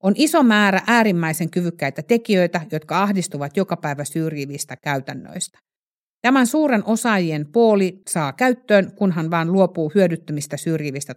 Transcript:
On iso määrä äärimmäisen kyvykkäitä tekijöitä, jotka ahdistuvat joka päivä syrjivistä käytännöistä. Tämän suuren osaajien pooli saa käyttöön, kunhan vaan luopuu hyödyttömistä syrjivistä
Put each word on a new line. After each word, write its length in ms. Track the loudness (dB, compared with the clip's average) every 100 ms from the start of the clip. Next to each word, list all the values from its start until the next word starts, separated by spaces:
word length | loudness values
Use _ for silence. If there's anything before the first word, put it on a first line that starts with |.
On 100 | 0 2
iso 260 | 2 4
määrä 380 | 4 6 4 2 2
äärimmäisen 640 | 2 4 2 -2 -2 -4
kyvykkäitä 520 | -2 -4 -4 -6 -6
tekijöitä, 600 | -2 -2 0 0 2 -2 -6
jotka 320 | -10 -4 -2
ahdistuvat 540 | 0 0 -4 -8 -6 -4
joka 200 | -4 -4
päivä 280 | -6 -8 -6
syrjivistä 720 | -4 -6 -6 -10 -10 -12 -10
käytännöistä. 720 | -6 -6 -6 -12 -14 -14 -14 -16 _ _ _ _ _ _
Tämän 260 | 2 2 2
suuren 360 | 2 2 0 0
osaajien 680 | -2 0 0 0 -4 -2
pooli 500 | 2 4 4 0 -4 -8
saa 240 | -4 -4
käyttöön, 580 | 0 0 0 2 2 2 0
kunhan 360 | -2 0 -2
vaan 200 | -2 0
luopuu 400 | 2 2 0 -2 2
hyödyttömistä 600 | 2 0 -6 -8 -8 -8
syrjivistä 560 | -6 -4 -6 -10 -12